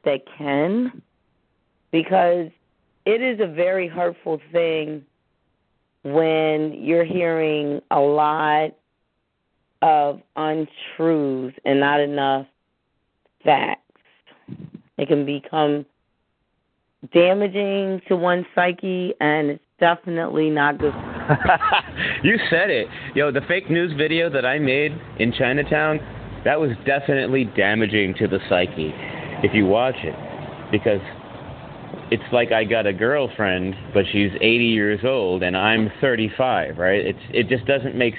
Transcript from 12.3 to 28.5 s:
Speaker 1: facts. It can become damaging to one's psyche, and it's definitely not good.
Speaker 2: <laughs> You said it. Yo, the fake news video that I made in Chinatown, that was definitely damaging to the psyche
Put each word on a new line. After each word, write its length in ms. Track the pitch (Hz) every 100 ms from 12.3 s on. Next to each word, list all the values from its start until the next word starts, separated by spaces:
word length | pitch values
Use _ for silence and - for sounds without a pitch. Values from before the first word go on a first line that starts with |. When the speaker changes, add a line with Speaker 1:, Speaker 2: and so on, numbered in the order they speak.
| 135 135 _ _ _ _ _ _ _ _ _
Speaker 1:
facts. 360 | - 151 180 - _ _ _ _ _ _ - - - - _ -
It 120 | 143
can 180 | 147 139
become 580 | 143 - 160 147 147 143 _ _ _ _ _ _ _ _ _ _ _ -
damaging 880 | 170 180 196 208 196 202 196 196 190 -
to 80 | 180
one's 300 | 175 180 180
psyche, 580 | - 180 180 190 185 180 -
and 300 | 147 151 147
it's 140 | 147 _ -
definitely 720 | 170 170 - 165 165 156 156
not 280 | 151 143 143
good. 160 | 147 135
Speaker 2:
<laughs> 40 | - - - 147 - 175 - 415 - - - -
You 160 | 170 226 -
said 220 | 165 196
it. 160 | 131 104 - 135
Yo, 160 | 123 147
the 120 | 135
fake 280 | 131 180 180
news 220 | 165 175 147
video 340 | 156 160 170
that 160 | 143 123
I 120 | 147
made 340 | 143 131 151 156 - -
in 140 | 113
Chinatown, 680 | - 123 143 143 156 156 156 - - - - 120
that 120 | 151
was 120 | 151 110 -
definitely 580 | 139 143 139 113 135 113 101
damaging 580 | 98 107 107 107 95 92
to 80 | 107
the 120 | 95
psyche 440 | -